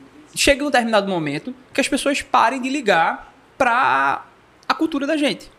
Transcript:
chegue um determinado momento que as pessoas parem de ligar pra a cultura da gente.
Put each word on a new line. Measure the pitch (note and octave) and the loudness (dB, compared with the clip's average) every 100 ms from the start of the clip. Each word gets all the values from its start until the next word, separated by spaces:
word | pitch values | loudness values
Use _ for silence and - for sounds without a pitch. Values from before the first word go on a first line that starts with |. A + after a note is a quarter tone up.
| - - - | -20 -20 -14
chegue | - - C4+ | 0 2 2
um | D4 | 2
determinado | B3+ A#3 G#3+ G3 | 0 2 0 0
momento | F3+ D3+ C#3+ - B3+ - | -2 -4 -6 -10 -16 -8
que | - | -4
as | C4 | -2
pessoas | C4+ C#4 C#4+ | -2 -2 -4
parem | - B3+ A3 C4 | 0 2 2 0
de | C4 | -4
ligar | C4+ G#3 E3+ F3 B3+ - - _ - | -2 2 2 2 -2 -10 -20 _ -2
pra | A#3+ A#3 C4+ C3+ C#3 - - _ _ _ - | 0 2 2 2 0 -2 -8 _ _ _ -4
a | |
cultura | - D#4+ C#4+ C#4 | -2 -2 -2 -2
da | D#4 | 0
gente. | C#4+ F#3+ - | -2 -2 -10